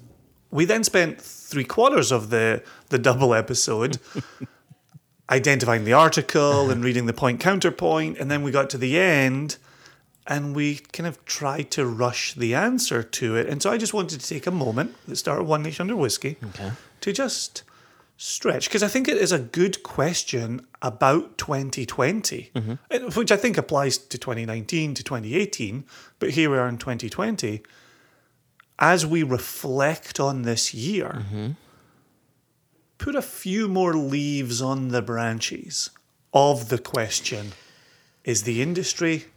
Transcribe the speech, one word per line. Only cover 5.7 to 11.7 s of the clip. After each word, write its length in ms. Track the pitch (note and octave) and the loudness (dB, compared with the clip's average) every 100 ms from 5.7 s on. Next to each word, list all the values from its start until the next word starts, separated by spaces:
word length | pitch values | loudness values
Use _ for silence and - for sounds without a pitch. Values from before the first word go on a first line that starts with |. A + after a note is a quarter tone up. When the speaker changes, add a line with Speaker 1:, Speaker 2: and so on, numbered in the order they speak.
| A#2 | 2
Speaker 1:
the 80 | G#2+ | 6
article 760 | C3 D#3+ D#3 - D#3+ C#3+ C#3+ C3+ | 8 8 4 2 4 4 4 2
and 120 | A#2+ | 2
reading 240 | B2 B2 A#2 | 0 0 0
the 60 | |
point 260 | A#2 B2+ A#2+ | 0 0 2
counterpoint. 760 | F3+ G3 E3+ - E3+ D#3+ D#3+ - | 2 2 0 0 0 0 -2 -4
And 120 | C#3 | -2
then 120 | D3 | -2
we 80 | C#3+ | 0
got 200 | C3+ C3+ | 0 0
to 80 | C3 | -2
the 200 | B2+ E3 | 0 4
end 600 | F#3 D3 C3 C3 D3 - _ - - _ _ _ - | 4 4 4 2 -4 -10 _ -20 -20 _ _ _ -6
and 280 | C#3+ C#3+ C#3+ | -4 -4 -2
we 200 | D3 C#3+ | -2 -4
kind 300 | - - E3+ | -10 -8 -8
of 160 | C3 - | -8 -10
tried 440 | - C#3+ C3+ C#3+ | -6 -4 -4 -4